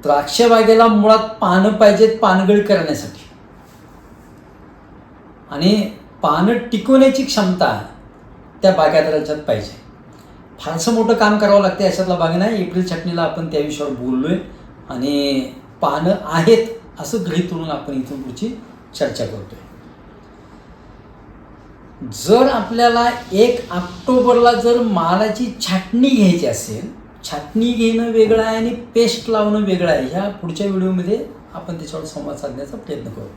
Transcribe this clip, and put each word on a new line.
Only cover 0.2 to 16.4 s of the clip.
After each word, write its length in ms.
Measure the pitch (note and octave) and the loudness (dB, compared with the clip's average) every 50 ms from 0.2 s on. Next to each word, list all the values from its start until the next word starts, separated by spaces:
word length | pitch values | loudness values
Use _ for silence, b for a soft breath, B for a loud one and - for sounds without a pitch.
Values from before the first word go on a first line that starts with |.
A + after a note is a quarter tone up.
| C#3+ - - - | 0 -2 0 2
बागेला 440 | A#3 A#3 A#3 A3 A3 G#3+ A3+ A3+ A#3 | 4 6 6 6 6 6 6 6 6
मुळात 400 | A3+ G#3+ G#3 G3+ G#3+ A3 A3 - - - - | 6 6 4 6 6 4 4 4 -4 -6 -4
पानं 300 | A3 F#3 F3+ F#3+ G3 G#3+ | -2 2 2 4 2 2
पाहिजेत 480 | G#3+ - A3 G3+ G3 - A3 A3+ - - | 4 6 6 6 6 6 4 4 4 2
पानगळी 420 | - G3 F3+ F#3 F#3+ F#3 G#3 G3+ | 2 2 2 2 4 4 4 2
करण्यासाठी 600 | G3+ - G3 E3+ D#3+ D3+ D3 - - - - - - - - - - - - - - - - - - - - - - - - - - - - - - - - - - - - - - - - - - - - - - - - - - - | 4 2 0 0 0 -2 -6 -6 -8 -12 -16 -18 -20 -20 -20 -20 -20 -20 -20 -20 -20 -20 -20 -20 -20 -20 -20 -20 -20 -20 -20 -20 -20 -20 -20 -20 -20 -20 -20 -20 -20 -20 -20 -20 -20 -20 -20 -20 -20 -20 -20 -20 -20 -20 -20 -20 -20 -14
आणि 380 | D3 C#3+ D#3+ F#3+ G#3 A3 G3 - - - - - - - | -8 0 2 2 2 2 0 -4 -8 -16 -20 -20 -12 -4
पानं 360 | - D#3 D3+ E3 F3+ G#3 A#3+ - A#3 - | 0 0 0 2 2 0 0 -2 -4 -4
टिकवण्याची 520 | - G3+ - - C4 C4 C4+ C4+ C4 C4+ C4 | -6 -6 0 4 6 6 6 6 4 0 -4
क्षमता 480 | - - A3 G3+ F#3 F#3 F3+ E3 C3 A2 G#2 G#2 - - - - - - - - - - - - - - - | -2 -2 0 0 0 0 0 0 0 0 -4 -8 -12 -18 -20 -20 -20 -20 -20 -20 -20 -20 -20 -20 -20 -14 2
त्या 100 | - F#3+ | 2 2
बागायतदारांच्यात 680 | F#3 E3 D#3 - E3 D#3+ D3 - D3+ D3+ B2 - D3+ | 4 4 2 2 4 2 2 2 0 -2 -2 -2 -6
पाहिजे. 340 | D3+ - - A#2+ G#2+ G2 - - - - - - - - - B B B B B B B - - - | -6 -4 -4 -4 -4 -6 -10 -16 -20 -20 -20 -20 -20 -20 -20 B B B B B B B -20 -20 -14
फारसं 340 | - D3+ E3 E3 - A#3 A3+ | -10 -8 -6 -4 -2 0 0
मोठं 200 | A3+ A3 A3 A3+ | 0 2 2 2
काम 240 | - A3 G#3 G#3+ | 2 4 2 2
करावं 240 | G#3 G#3+ G3+ G3+ G3+ | 2 4 4 4 4
लागतं, 220 | G3 F#3 F3+ - G3 | 4 2 0 0 0
अशातला 300 | F3+ E3+ - F#3 F3+ F3+ | 0 0 0 0 -2 0
भाग 200 | E3+ E3 D#3+ E3+ | 0 0 0 0
नाही. 240 | F3+ F#3+ A3 A3+ G3+ | 0 0 0 0 -2
एप्रिल 280 | F3+ - - F#3 F3+ - | -4 -2 -2 -4 -2 -2
छाटणीला 320 | F3 D#3+ - F3+ E3+ E3+ | -4 -6 -6 -6 -4 -2
आपण 260 | E3 D3+ - E3+ D#3+ | -2 -2 -4 -6 -8
त्या 120 | D3+ D3+ D3+ | -4 -2 -2
विषयावर 320 | D3 D3+ D3 D3 D3 C#3+ C3 | -2 -2 -4 -6 -6 -6 -6
बोललोय 440 | A#2+ B2 B2+ B2+ B2+ C3+ D#3+ F3+ F3+ - B B B B B B B - - | -6 -4 -4 -2 -2 0 -2 -2 -4 -4 B B B B B B B -16 -14
आणि 500 | C3 B2 B2+ C#3 D3 C#3+ C#3+ C#3+ C#3 C3 B2+ - - - - - - - | -10 -6 -4 -2 -2 -2 -2 0 -2 -2 -4 -6 -12 -18 -20 -20 -8 -4
पानं 320 | - C#3+ C#3+ D#3 D#3+ F3+ G3+ - - | -4 -2 -2 0 0 0 -2 -2 -4
आहेत 420 | D3+ D#3+ E3 | -4 -2 0